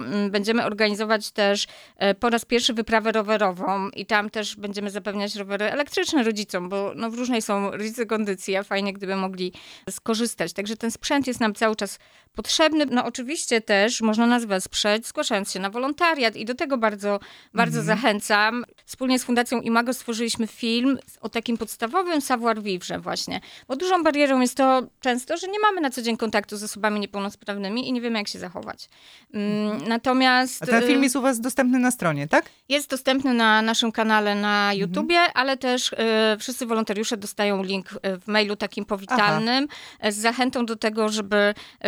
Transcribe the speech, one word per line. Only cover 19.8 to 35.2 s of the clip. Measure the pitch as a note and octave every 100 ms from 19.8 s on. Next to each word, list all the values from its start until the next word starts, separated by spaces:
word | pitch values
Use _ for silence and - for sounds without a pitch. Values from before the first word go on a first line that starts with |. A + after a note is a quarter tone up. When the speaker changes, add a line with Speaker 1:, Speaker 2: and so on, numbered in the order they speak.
| A#3+
Speaker 1:
stworzyliśmy | B3 - A3 A#3 A3+ A3
film | - A#3 A#3 C4 C4 - -
o | A3+
takim | A#3 A#3 A3+
podstawowym | A3 - A3+ F4 F4 D4+
savoir | - A#3+ A#3 G#3+
vivre | G#3 F3+ - F3
właśnie. | F3 F3 - F#3 - - -
Bo | C4+
dużą | F#4 F#4
barierą | D#4+ C#4+ C#4+ C4
jest | B3+ -
to | C4 C4 B3 _
często, | C4 A#3+ - E4+
że | F#4+
nie | G#4
mamy | G#4+ F#4
na | C#4
co | B3+
dzień | A#3 A3+
kontaktu | A3 G#3+ G3+ G#3
z |
osobami | G#3 G3+ G#3+ G#3
niepełnosprawnymi | G3 G3+ G3+ - - G3+ G3 A#3 B3+
i |
nie | B3
wiemy, | A#3+ A3+
jak | G#3
się | F#3
zachować. | F3+ F3 G#3+ - - _ - - _
Mm, | G#3 G#3 G#3 G#3+
Speaker 2:
Mhm. | G#3+ F3+
Speaker 1:
natomiast, | A3+ C4 B3+ C4 B3+ B3+ -
Speaker 2:
A | B3
ten | A#3 B3
film | C#4
Speaker 1:
y, |
Speaker 2:
jest | C4+ C#4
u |
was | C4 A#3
dostępny | B3 - B3+ B3+
na | B3
stronie, | - E3+ D3 D3
tak? | D4 - _ -
Speaker 1:
Jest | C#4+ -
dostępny | C4 - C4+ C4
na | A#3+ A3 G#3+
naszym | A3 A3+ A#3
kanale | A3+ A3 G#3+ G#3 G#3
na | G#3 G#3
Speaker 2:
Mhm. | G3+ G3+
Speaker 1:
YouTubie, | G3 F#3+ D#4+ F4